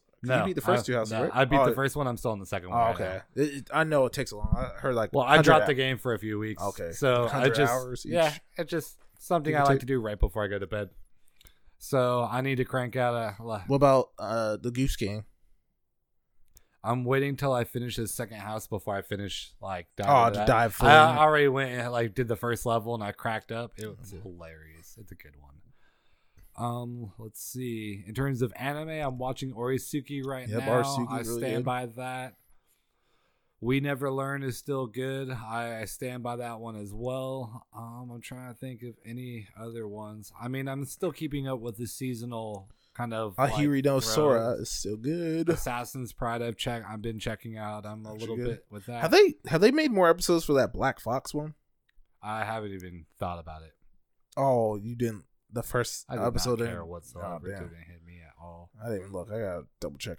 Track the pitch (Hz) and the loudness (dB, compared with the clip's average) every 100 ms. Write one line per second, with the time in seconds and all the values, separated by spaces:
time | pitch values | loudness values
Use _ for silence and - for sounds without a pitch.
0 | _ _ 123 123 104 175 - 123 113 123 | _ _ 0 2 2 0 2 2 2 0
1 | 110 110 143 123 131 139 127 117 135 147 | 0 0 0 2 4 6 4 4 0 0
2 | 131 117 127 104 95 98 90 117 117 117 | -2 0 -2 -2 -4 -6 -2 2 4 2
3 | 92 95 - - 147 139 113 147 156 147 | -2 -4 -6 0 0 -2 0 2 4 4
4 | 127 - 127 104 - 123 127 - 139 120 | 4 2 -6 -4 0 0 0 -4 -2 0
5 | 107 135 127 156 160 156 104 135 131 123 | 2 2 8 8 10 8 6 2 2 0
6 | 127 107 107 104 107 107 98 - 85 85 | -2 -2 -2 -4 -4 -4 -6 -4 -8 0
7 | 139 123 117 135 135 147 139 127 127 123 | 4 4 2 4 4 4 4 2 -2 -8
8 | - 165 156 147 - - 160 165 - - | -2 2 2 2 -10 -8 -4 -4 -4 -14
9 | - - - 175 151 151 143 135 127 131 | -20 -20 -2 0 2 4 6 4 2 -2
10 | 107 104 135 110 101 101 95 107 104 - | -2 2 2 2 -2 -2 -4 -4 -6 -10
11 | - - - _ - _ - _ - 135 | -20 -20 -20 _ -20 _ -20 _ -2 2
12 | 123 123 117 123 135 127 123 131 123 131 | 4 2 0 0 0 0 0 -2 -2 0
13 | 123 120 113 98 117 107 92 135 139 131 | 0 0 -4 -6 -8 -8 0 6 8 8
14 | - - 101 113 110 107 120 123 131 - | 4 -4 -4 -2 0 -2 -2 0 0 0
15 | 101 107 104 _ _ _ _ _ _ _ | -2 -4 -10 _ _ _ _ _ _ _
16 | _ _ _ _ - - _ _ 110 123 | _ _ _ _ -20 -20 _ _ -4 -2
17 | 123 135 139 135 139 123 113 123 120 107 | 2 2 2 0 0 0 0 -4 -6 -4
18 | 110 - 110 110 101 110 - 104 - 98 | -6 -6 -8 -8 -8 -8 -6 -6 -4 -4
19 | - 101 101 - - - 98 90 85 - | -4 -6 -6 -8 -12 -12 -8 -8 -8 -2
20 | 101 139 117 101 110 113 117 - 135 156 | 6 8 6 4 4 6 4 4 10 10
21 | 156 147 156 151 143 135 131 123 120 120 | 10 8 6 6 4 4 -2 -2 -2 0
22 | 117 113 117 110 120 117 123 117 110 117 | 0 -2 -2 -2 -2 -2 0 0 0 -6
23 | 104 - 120 110 - 117 120 - 107 98 | -6 -6 -4 -4 -6 -8 -8 -12 -12 -12
24 | 98 95 98 87 82 80 80 80 82 110 | -16 -14 -14 -14 -16 -18 -20 -20 -20 -20
25 | 101 80 73 73 69 73 - - - _ | -18 -18 -20 -20 -20 -20 -20 -20 -20 _
26 | _ _ _ - - - 120 120 120 120 | _ _ _ -20 -20 -6 -6 -4 -6 -10
27 | 110 101 110 - - 123 127 113 107 101 | -12 -12 -16 -14 -12 -8 -6 -6 -6 -10
28 | 92 110 139 127 127 - 131 147 160 156 | -8 -2 -2 0 -2 -2 -6 -4 -6 -4
29 | 143 127 127 131 135 110 123 131 - 151 | -4 -4 -6 -6 -8 -6 -2 -2 -2 -6
30 | 131 143 131 131 120 110 110 123 123 - | -6 -8 -6 -8 -4 -2 2 2 2 -2
31 | 120 113 113 120 131 117 123 127 127 113 | -2 -4 -4 -4 -2 -2 -2 -4 -6 -8
32 | 127 131 127 - _ _ _ _ _ _ | -8 -8 -10 -14 _ _ _ _ _ _
33 | _ _ _ _ _ _ 113 139 143 135 | _ _ _ _ _ _ 0 0 0 -2
34 | 139 135 135 139 135 117 - 139 123 113 | -2 -2 -4 -4 -6 -6 -4 -4 -4 -6
35 | 131 135 135 127 113 113 117 113 104 - | -6 -4 -6 -8 -8 -6 -6 -8 -10 -8
36 | 127 123 120 120 120 113 113 110 101 110 | -8 -6 -8 -6 -8 -10 -10 -10 -10 -8
37 | 123 131 131 135 120 123 - 117 113 120 | -6 -6 -6 -8 -10 -14 -18 -16 -14 -14
38 | 123 120 - 127 127 123 131 117 120 113 | -14 -14 -14 -14 -14 -14 -12 -12 -14 -16
39 | 110 123 127 117 98 101 113 117 107 104 | -14 -12 -10 -12 -14 -14 -12 -10 -10 -10
40 | 107 107 104 - 120 135 135 135 135 - | -12 -14 -18 -12 -6 -6 -4 -6 -8 -4
41 | 180 - 156 143 135 131 120 107 117 - | -4 -4 -6 -4 -4 -4 -6 -8 -8 -6
42 | 131 117 120 117 110 101 98 - _ - | -6 -6 -6 -8 -8 -10 -14 -20 _ -8
43 | 120 110 110 98 135 110 147 139 139 135 | -4 -2 -4 2 2 4 4 4 4 4
44 | - 156 147 117 113 - - - 98 107 | 2 4 6 6 4 -2 -4 -6 -4 -4
45 | 123 170 170 160 165 160 - 123 120 131 | -2 -2 0 2 2 2 0 -4 -6 -8
46 | 120 - 120 117 117 113 127 120 98 110 | -10 -4 -4 -2 -4 -4 -4 -4 -6 -8
47 | 113 110 117 107 113 110 107 104 104 110 | -6 -6 -6 -8 -10 -10 -8 -8 -10 -12
48 | 107 107 110 117 123 - - 104 110 117 | -12 -10 -6 -4 -4 -6 -10 -16 -10 -4
49 | - 370 392 - - 165 208 294 311 202 | 6 8 8 4 0 6 6 6 4 6
50 | 170 170 - 170 160 139 113 - 131 - | 6 6 4 2 4 4 2 0 -2 -2
51 | 113 127 - 147 151 151 _ _ _ - | -4 -4 -4 -8 -8 -14 _ _ _ -20
52 | - _ 104 110 104 110 104 95 90 87 | -20 _ -8 -4 -4 -4 -8 -10 -12 -16
53 | 80 _ 92 87 82 80 80 _ _ _ | -18 _ -8 -8 -12 -16 -18 _ _ _
54 | _ _ _ - 135 123 110 104 110 120 | _ _ _ -2 2 4 2 -2 -6 -4
55 | 120 107 - _ _ 113 - 123 117 - | -4 -4 -14 _ _ -10 -4 -2 -4 -6
56 | - 123 113 117 123 117 117 87 82 87 | -10 -4 -2 0 0 0 -2 -6 -10 -14
57 | - 87 87 85 87 98 85 85 85 85 | -16 -14 -12 -10 -10 -10 -12 -16 -20 -20
58 | 85 87 80 _ 85 85 87 104 113 104 | -20 -20 -20 _ -20 -20 -20 -14 -8 -8
59 | 95 95 85 107 101 87 - _ 76 69 | -6 -10 -8 -6 -6 -8 -12 _ -12 -10
60 | 113 | -10